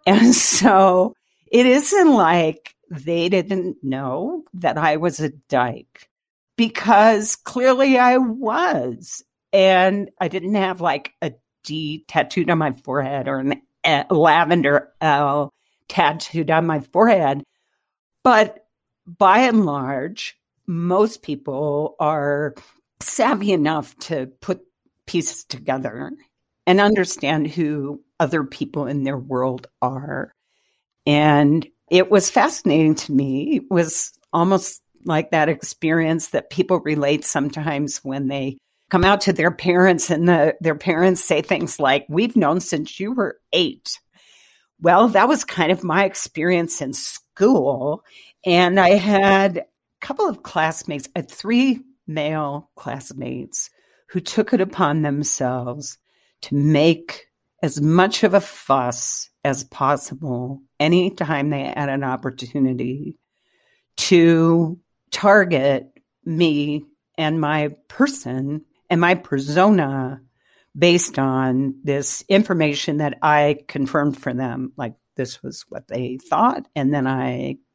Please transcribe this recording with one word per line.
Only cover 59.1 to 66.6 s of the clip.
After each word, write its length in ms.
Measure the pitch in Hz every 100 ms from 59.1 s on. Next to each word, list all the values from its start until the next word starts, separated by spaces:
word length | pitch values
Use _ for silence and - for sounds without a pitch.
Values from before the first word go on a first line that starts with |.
| - - _
as 200 | 143 135
possible 1000 | 127 - 139 139 - 135 156 123 127 135 _ -
anytime 720 | 151 180 180 190 156 147 147
they 140 | 143
had 260 | 135 - 143
an 140 | 135
opportunity 1120 | 135 131 131 127 123 147 131 123 123 135 151 - _ _ _ _ _ _ _ -
to 840 | - 175 170 165 165 165 160 175 _ _ _
target 800 | - 202 208 180 151 139 135 - _ _ _
me 640 | 170 160 165 147